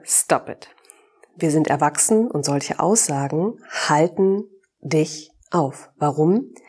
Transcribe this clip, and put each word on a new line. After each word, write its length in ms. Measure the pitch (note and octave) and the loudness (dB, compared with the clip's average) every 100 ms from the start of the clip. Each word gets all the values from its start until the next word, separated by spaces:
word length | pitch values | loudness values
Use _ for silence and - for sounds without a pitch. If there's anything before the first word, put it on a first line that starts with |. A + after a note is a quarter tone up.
stop 460 | - - - C#3+ - | -2 0 2 0 -2
it. 200 | - - _ _ - _ _ - - | -18 -18 _ _ -20 _ _ -20 -6
Wir 140 | E3 | 0
sind 180 | D3+ D3+ | 0 2
erwachsen 640 | C#3 D3+ D3 - A3 A#3 | 2 0 0 2 2 0
und 140 | D3 | -2
solche 360 | C#3+ C#3+ - - | -2 -2 -4 -2
Aussagen 800 | E3+ A#3 - C#3 C#3 D3+ G3+ B3 - | 0 2 0 -2 -2 -2 -4 -6 -12
halten 760 | - - D3+ E3+ - F#3+ G3 A3 - _ _ | -6 0 2 2 2 2 2 -4 -16 _ _
dich 500 | C3+ D#3 D#3 - - _ _ | -2 0 0 -4 -18 _ _
auf. 400 | F3 C3+ - - - | -2 -2 -4 -16 -4
Warum? 580 | D3 D3+ D#3 G#3+ C#4 - | -2 2 2 2 -2 -14